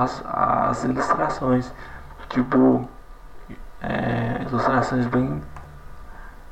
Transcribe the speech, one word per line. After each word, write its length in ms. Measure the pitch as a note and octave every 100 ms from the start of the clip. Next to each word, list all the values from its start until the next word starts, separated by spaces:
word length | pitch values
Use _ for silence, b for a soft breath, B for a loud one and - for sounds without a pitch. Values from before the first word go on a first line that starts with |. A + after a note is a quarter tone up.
às, 200 | B2+ - -
às 580 | - - - C3 -
ilustrações. 880 | B2+ C3 - D#3 D3+ - C3 B2+ B2 - B B B - -
Tipo, 580 | B2+ B2 B2+ C3 B2 B2 - - - - - - - - -
é, 640 | - - A#2 A#2+ A#2 B2+ C3
ilustrações 580 | A#2+ - C3 A2+ B2+ A#2+
bem, 340 | B2 C3+ D3 - - - - - - B B B B -